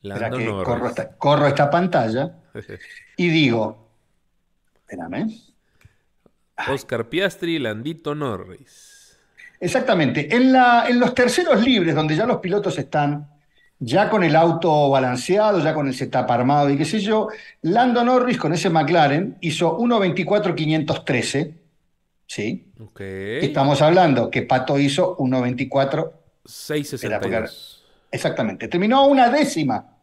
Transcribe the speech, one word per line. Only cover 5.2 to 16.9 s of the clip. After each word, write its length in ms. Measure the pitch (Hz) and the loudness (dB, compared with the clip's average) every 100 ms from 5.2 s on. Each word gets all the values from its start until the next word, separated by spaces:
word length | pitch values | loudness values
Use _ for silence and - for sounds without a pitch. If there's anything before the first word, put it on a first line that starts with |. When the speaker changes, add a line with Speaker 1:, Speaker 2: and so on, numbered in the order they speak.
| 220 - _ _ _ _ - _ _ _ _ _ _ - - | -6 -8 _ _ _ _ -20 _ _ _ _ _ _ -12 -6
Speaker 1:
Oscar 380 | 135 - 117 113 | -6 -6 -8 -4
Piastri, 480 | 156 196 - 175 165 | -2 -4 -4 -6 -4
Landito 560 | 120 107 131 160 - | -4 -6 -8 -10 -8
Norris. 1040 | 151 143 98 92 90 _ - - - _ _ _ _ - _ | -6 -6 -6 -10 -20 _ -20 -20 -20 _ _ _ _ -20 _
Speaker 2:
Exactamente. 760 | 175 180 - 190 139 131 143 | -4 -2 0 2 2 0 -2
En 160 | 233 262 | 2 4
la, 360 | 262 247 240 262 | 6 6 4 4
en 100 | 247 | 2
los 160 | 240 | 0
terceros 480 | - 247 - 339 233 | 2 0 2 2 2
libres, 320 | 240 240 165 | 4 2 2
donde 220 | 147 156 156 | 0 0 0
ya 80 | |
los 140 | 233 220 | 0 -2
pilotos 400 | 185 202 196 - | -2 -2 -2 -4
están 500 | 131 151 147 147 147 _ _ _ _ _ | -4 -2 -2 -4 -8 _ _ _ _ _
ya 280 | 123 156 214 | -2 0 2
con 140 | 214 | 2
el 140 | 170 156 | 4 4
auto 520 | 170 165 180 151 147 | 4 2 2 2 4
balanceado, 680 | 135 127 123 - 190 214 202 | 2 2 -2 0 2 4 2
ya 160 | 151 | 0
con 140 | 151 139 | -2 -4
el 60 | |
setup 360 | 127 131 131 120 | -4 -4 -4 0
armado 400 | 120 123 147 143 | 0 2 2 2
y 80 | 139 | 2
qué 60 | |
sé 160 | 151 | 0